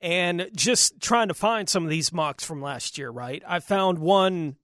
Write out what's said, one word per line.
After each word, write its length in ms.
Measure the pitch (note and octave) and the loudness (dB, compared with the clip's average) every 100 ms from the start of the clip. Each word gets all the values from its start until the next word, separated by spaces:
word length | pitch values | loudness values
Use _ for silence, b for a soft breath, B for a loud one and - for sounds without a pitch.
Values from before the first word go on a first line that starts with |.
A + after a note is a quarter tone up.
And 480 | E3+ F3+ F3 F3 F#3 G3 | -4 -2 0 -2 -4 -2
just 440 | A3 A#3+ - - | 2 2 2 0
trying 280 | - A#3 G#3+ | 0 2 2
to 60 | |
find 340 | D#3+ G#3 A3+ F3+ | 0 0 0 0
some 160 | F#3+ | -2
of 60 | E3 | 0
these 220 | D#3+ C#3+ | -2 -2
mocks 280 | E3+ D3+ - | -2 -4 -4
from 180 | - D3+ | -8 -8
last 340 | C#3 B2 - - | -8 -8 -8 -8
year, 140 | C3 | -10
right? 320 | A#2+ B2 C#3+ - | -8 -8 -10 -4
I 140 | F3 | -4
found 380 | - G3 F#3+ E3+ | 0 2 2 2
one, 580 | D#3+ G3 F#3 F3+ D3+ C3+ | 4 6 4 2 -4 -6